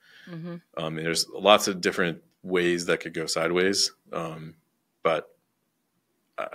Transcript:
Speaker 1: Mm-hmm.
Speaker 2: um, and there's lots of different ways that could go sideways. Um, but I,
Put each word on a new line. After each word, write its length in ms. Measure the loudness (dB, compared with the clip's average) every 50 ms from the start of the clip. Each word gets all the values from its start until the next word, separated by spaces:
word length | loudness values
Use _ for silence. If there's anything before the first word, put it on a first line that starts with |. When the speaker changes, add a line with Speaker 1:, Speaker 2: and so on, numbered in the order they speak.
| _ -20 -20 -20 -18 -16
Speaker 1:
Mm-hmm. 260 | -14 -12 -12 -12 -12 -14 -16 _ -10
Speaker 2:
um, 220 | -8 -6 -6 -6
and 80 | -4 -4
there's 240 | -2 -2 -2 -2 -4
lots 400 | -4 4 8 8 8 8 6 2
of 100 | -2 0
different 420 | -2 -2 0 0 -2 -2 -2 -6 -12 _ _ _ -6
ways 440 | -2 0 2 2 2 0 0 0
that 120 | 0 0 0
could 140 | -2 -6 -6
go 140 | -6 -6
sideways. 680 | -4 -2 -2 0 2 2 2 2 2 2 0 0 -2 -4 _ _ -10
Um, 440 | -8 -8 -8 -8 -10 -12 -14 -16 -18 _ _ _ _ _ _ _ _ _ 0
but 260 | 0 0 0 -2 -8 _ _ _ _ _ _ _ _ _ _ _ _ _ _ _ _ _ _ _ _ _
I, 100 | -10 -10 -10